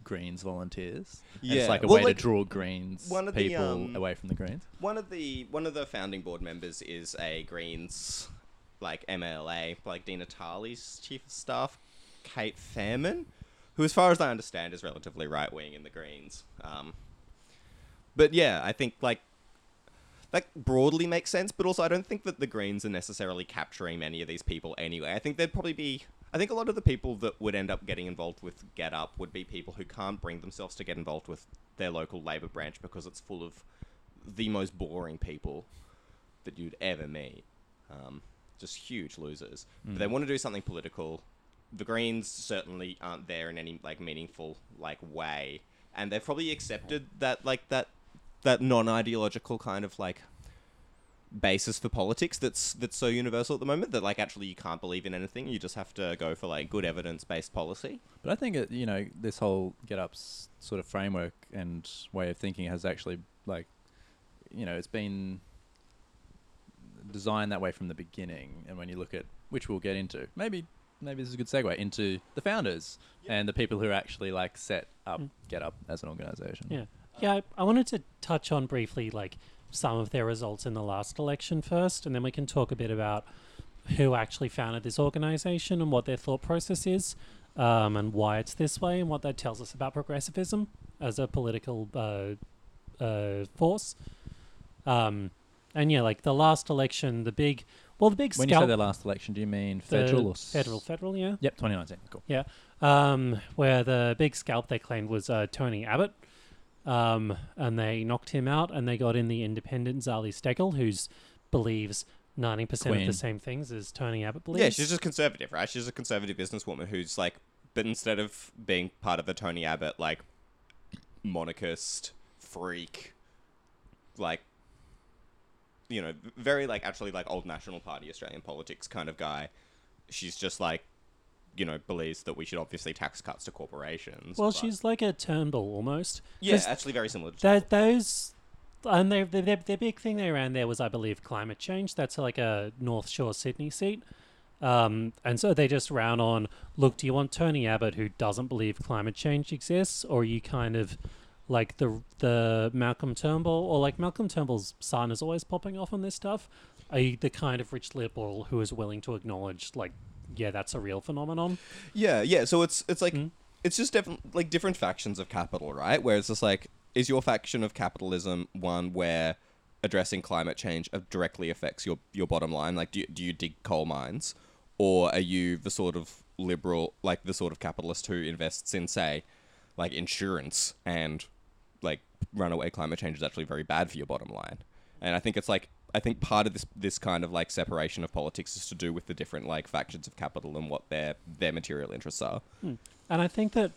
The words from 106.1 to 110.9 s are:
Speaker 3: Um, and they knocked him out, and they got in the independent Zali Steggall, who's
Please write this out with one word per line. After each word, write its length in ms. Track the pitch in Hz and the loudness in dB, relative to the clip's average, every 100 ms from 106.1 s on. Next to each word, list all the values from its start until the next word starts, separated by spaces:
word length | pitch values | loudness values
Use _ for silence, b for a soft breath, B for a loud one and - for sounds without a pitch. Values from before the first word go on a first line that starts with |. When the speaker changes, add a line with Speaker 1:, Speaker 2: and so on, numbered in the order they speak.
| - B B B B B - - | -2 B B B B B -10 0
Speaker 3:
Um, 500 | 120 117 113 110 90 - - | 4 6 4 2 -2 -6 -2
and 200 | 127 113 | 0 2
they 260 | 110 113 | 0 0
knocked 260 | 113 120 - | 0 -2 -2
him 180 | 143 127 | 0 2
out, 220 | 147 175 | 2 2
and 180 | 151 123 | 0 0
they 80 | 120 | 2
got 180 | 120 | 4
in 140 | 120 117 | 4 2
the 160 | 117 | 2
independent 540 | 110 107 - 127 123 131 | 0 -2 -4 -2 -2 -2
Zali 320 | 127 113 110 | -2 -2 -2
Steggall, 460 | - 131 123 190 143 | -2 0 2 2 4
who's 340 | 113 | 2